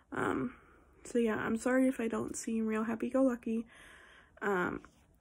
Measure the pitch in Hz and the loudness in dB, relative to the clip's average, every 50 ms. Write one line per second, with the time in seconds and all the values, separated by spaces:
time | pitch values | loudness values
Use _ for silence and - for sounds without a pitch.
0 | _ - - - - 98 82 - 131 247 - - - - - - - _ - - | _ -8 -4 -2 0 0 0 0 -2 -4 -6 -10 -20 -20 -20 -20 -20 _ -20 -20
1 | - - - 240 233 220 214 - - 208 226 226 - 254 254 262 262 262 262 - | -10 -2 0 2 2 2 0 0 0 -2 -2 0 0 2 4 4 4 4 2 0
2 | 226 226 220 214 - - - - - - 226 226 220 220 220 214 220 220 226 226 | -2 -2 -2 -2 -4 -4 -6 -6 -6 -4 -2 -2 0 0 0 0 0 -2 -2 -4
3 | - 240 247 262 269 262 240 240 - 233 226 226 233 - - - - - - - | -4 0 2 4 4 4 2 0 -4 -2 -2 -2 -4 -6 -12 -20 -20 -20 -20 -20
4 | - - - - - _ - - 220 208 202 180 175 - - - - - _ _ | -20 -20 -20 -20 -20 _ -12 -4 -2 0 2 2 0 0 -4 -6 -10 -14 _ _
5 | _ _ _ - | _ _ _ -8